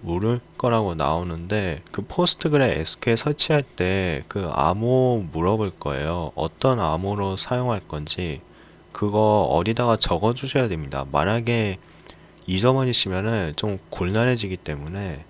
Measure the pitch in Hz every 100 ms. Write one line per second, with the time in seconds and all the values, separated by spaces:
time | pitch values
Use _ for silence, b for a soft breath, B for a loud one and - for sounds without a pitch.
0 | - 85 107 120 - - 127 113 104 82
1 | 71 80 90 82 87 107 95 73 - -
2 | - - 175 - 165 147 127 73 80 -
3 | - 113 - 147 - 151 139 - 90 95
4 | 92 73 - 101 87 - 76 95 117 131
5 | 127 120 87 80 87 110 104 - - 69
6 | 76 87 80 - 82 - 135 123 85 80
7 | 95 104 98 95 - 123 127 107 - 76
8 | 76 - 90 71 - B B B B -
9 | 104 104 107 107 76 76 95 113 120 113
10 | - 85 107 120 131 143 120 82 71 67
11 | 67 71 85 113 117 117 107 95 B B
12 | B B B B - 92 120 135 131 120
13 | - 92 104 113 85 76 107 95 - -
14 | 90 107 123 123 101 92 - 71 76 -
15 | 185 156 -